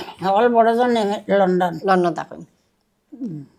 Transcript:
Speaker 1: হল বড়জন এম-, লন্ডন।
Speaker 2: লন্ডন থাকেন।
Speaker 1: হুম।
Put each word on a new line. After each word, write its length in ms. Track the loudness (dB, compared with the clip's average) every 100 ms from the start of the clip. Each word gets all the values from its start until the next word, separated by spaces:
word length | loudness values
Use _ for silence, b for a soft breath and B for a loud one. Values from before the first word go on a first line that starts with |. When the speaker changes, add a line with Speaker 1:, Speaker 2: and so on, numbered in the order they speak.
| -10 -6 -2
Speaker 1:
হল 260 | 2 4
বড়জন 440 | 4 4 2 2 0
এম-, 220 | -2 -4 -2
লন্ডন। 520 | 2 2 2 0 -2
Speaker 2:
লন্ডন 300 | 0 2 2
থাকেন। 280 | -2 -8 -14
Speaker 1:
হুম। 1000 | -20 _ _ _ _ _ _ -14 -12 -10 -14